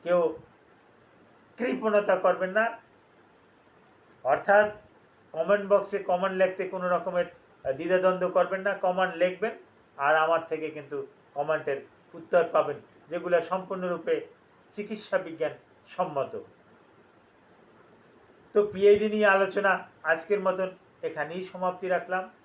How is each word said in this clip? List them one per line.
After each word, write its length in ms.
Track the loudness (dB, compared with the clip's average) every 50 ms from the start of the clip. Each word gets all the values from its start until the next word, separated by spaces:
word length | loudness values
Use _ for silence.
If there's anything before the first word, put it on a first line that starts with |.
| _
কেউ 160 | 2 2 2 2 2 -2 -4 -14 _ _ _ _ _ _ _ _ _ _ _ _ _ _ _ _ _ _ _ _ _ _ -6
কৃপণতা 580 | -4 -4 -2 -2 -2 2 2 2 4 4 0 2 4
করবেন 280 | 2 2 2 -2 -2 0 0
না, 60 | 0 0 -2 -8 _ _ _ _ _ _ _ _ _ _ _ _ _ _ _ _ _ _ _ _ _ _ _ _ _ _ _ _ _ 0 0
অর্থাৎ 340 | 0 4 6 6 6 6 4 0 -8 -18 _ _ _ _ _ _ _ _ _ -6
কমেন্ট 300 | -6 0 2 2 0 4 4 4
বক্সে 260 | 4 4 2 -6 -6 -2 0
কমেন্ট 260 | 0 0 0 -2 0 2 0
লিখতে 200 | 0 0 -2 -6 -6 -6
কোনো 120 | -4 -2 0 0
রকমের, 320 | 0 -2 -2 -2 -2 -2 -4
আহ, 440 | -6 -20 _ _ _ _ _ -6 -6 -4
দ্বিধাদ্বন্দ্ব 500 | -2 0 0 4 4 2 2 2 -2 0 2
করবেন 240 | 2 0 2 -2 -4 -2
না। 60 | -4 -4 0 -2
কমেন্ট 280 | -2 0 0 0 -2 0 0 0
লিখবেন, 320 | 0 0 -2 -4 -6 -6 -8 -18 _ _ _ _ _ _ -2 2
আর 80 | 2 4 4 4
আমার 180 | 4 2 0 0 -4
থেকে 160 | -6 -6 -6 -8 -10
কিন্তু 220 | -10 -14 -10 -8 -10 -10 -10 _ _ _ _ _
কমেন্টের 440 | -6 -2 -2 -2 -2 -2 -4 -4 -6 -6 -14 _ _ _ _ -20 -20
উত্তর 260 | -10 2 2 2 2 4 2
পাবেন, 240 | 0 0 0 -2 -8 -10 _ _ -20 -16 -10
যেগুলো 260 | -8 -8 -2 2 0 0 2 0
সম্পূর্ণরূপে 640 | -6 -6 -4 -6 -8 -6 -4 -4 -4 -4 -2 -2 -2 -2 -4 -10 -18 _ _ _ _ _ _ _ _
চিকিৎসা 440 | -12 -10 -10 -10 -12 -8 -4 -4 -4 -4
বিজ্ঞান 280 | -4 -6 -4 -4 -4 -4 -8 _ _ _ _ _ _ -4
সম্মত। 380 | -4 -4 -4 -2 -4 -4 -4 -6 -12 -12 -14 -20 _ _ _ _ _ _ _ _ _ _ _ _ _ _ _ _ _ _ _ _ _ _ _ _ _ -20 _ -20 _ _ _ _ _ _ _ -20 _ _ _ _
তো 40 | 2 2 2 0
পিআইডি 360 | 4 6 6 8 8 6 0 0
নিয়ে 140 | 2 4 4 4
আলোচনা 360 | 4 2 0 0 0 2 2 2 0 -2 -12 -20 _ 0
আজকের 380 | 0 0 0 0 -2 -2 0 0
মতন 220 | -2 -2 -2 -4 -6 -6 -14 _ _ _ _ -8 -8
এখানেই 340 | -6 -6 -8 -8 -8 -10 -10 -12 -10
সমাপ্তি 340 | -4 -4 -4 -4 -4 -4 -2
রাখলাম। 340 | -2 -2 -2 -4 -6 -6 -6 -8 -14 _